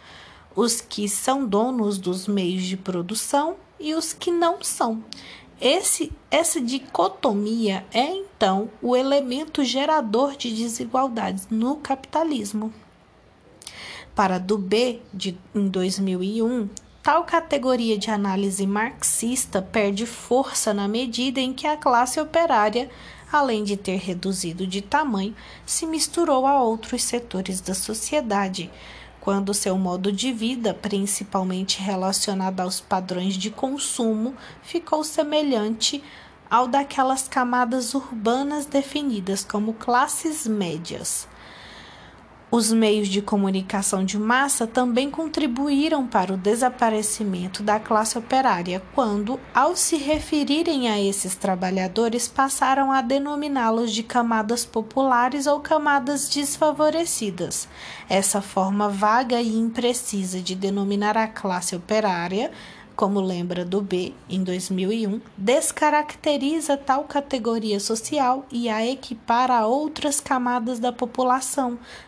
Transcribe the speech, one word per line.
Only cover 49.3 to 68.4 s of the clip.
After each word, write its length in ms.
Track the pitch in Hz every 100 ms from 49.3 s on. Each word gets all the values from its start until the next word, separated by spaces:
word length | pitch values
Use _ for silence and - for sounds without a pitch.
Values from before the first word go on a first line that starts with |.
| 262 -
ao 220 | - 294 359
se 220 | - 320
referirem 880 | 277 302 - 302 269 294 339 285 247
a 100 | 208
esses 380 | 196 196 190 -
trabalhadores, 920 | 196 185 185 185 185 190 233 233 -
passaram 640 | - 269 - 269 269 269
a 120 | 269
denominá-los 920 | 240 277 285 294 294 277 226 226 233
de 100 | 214
camadas 640 | 226 247 233 226 214 240
populares 800 | - 226 220 - 269 240 247 285 277
ou 140 | 285
camadas 720 | 294 311 294 285 254 285 -
desfavorecidas. 1400 | 285 285 - 302 285 302 320 339 - 208 175 170 - - - - - -
Essa 340 | 190 190 202
forma 460 | 196 - 190 202 208
vaga 540 | 202 214 233 254 240
e 120 | 240
imprecisa 840 | 220 226 226 240 247 - 202 185 185
de 160 | 180 185
denominar 640 | 196 202 196 202 208 220
a 100 | 220
classe 480 | 220 196 180 - 180
operária, 720 | - 214 208 175 175 190 294 - - - - -
como 260 | 196 202
lembra 420 | 190 180 175 175
Dubé, 500 | 175 190 202 180 185 - -
em 160 | 190
dois 280 | 185 180 180
mil 200 | 185 190
e 140 | 226 214
um, 160 | 220 - -
descaracteriza 1400 | 196 285 - - 302 294 302 - 311 285 269 320 302 277
tal 280 | 277 269
categoria 760 | 294 285 285 262 220 226 220 202
social 640 | 202 226 - 294 254 262